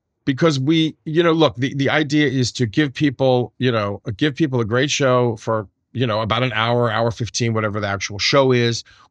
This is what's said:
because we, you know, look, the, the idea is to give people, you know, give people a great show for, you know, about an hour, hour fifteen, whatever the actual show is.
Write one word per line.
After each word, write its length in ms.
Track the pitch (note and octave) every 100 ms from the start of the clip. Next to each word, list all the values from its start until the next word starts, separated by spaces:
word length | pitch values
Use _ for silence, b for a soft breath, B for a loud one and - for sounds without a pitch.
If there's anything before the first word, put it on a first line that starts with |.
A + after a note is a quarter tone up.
| _ _ C#3
because 340 | C3 E3 C3+
we, 360 | C3+ E3 D#3 - E3
you 180 | D#3
know, 80 | E3+
look, 240 | D#3+ D3 A#2
the, 180 | C3
the 160 | C#3 B2+
idea 380 | D3 C#3 D3+ C#3+
is 240 | C3 A#2+
to 120 | - A#2
give 260 | D#3 C#3+
people, 600 | - D3+ B2 C3 B2 A2+ -
you 140 | B2+
know, 300 | A2+ G2+ G2 - G2
give 180 | D3 C3
people 240 | D3+ B2+
a 40 | G#2
great 260 | A#2+ C#3+
show 440 | - C3 B2 A#2+ A2
for, 300 | - A2 G2+ _ _
you 120 | A2+ B2
know, 140 | G#2+
about 200 | A2 A2+
an 100 | B2+
hour, 360 | A2 A#2 A#2+ A#2+
hour 200 | G#2+ A#2
fifteen, 420 | - A2 - A#2
whatever 260 | A2 G#2+ G#2
the 60 | G2+
actual 300 | G2 - G#2
show 320 | - C#3+ C3
is. 320 | B2 A#2+ A#2 b b b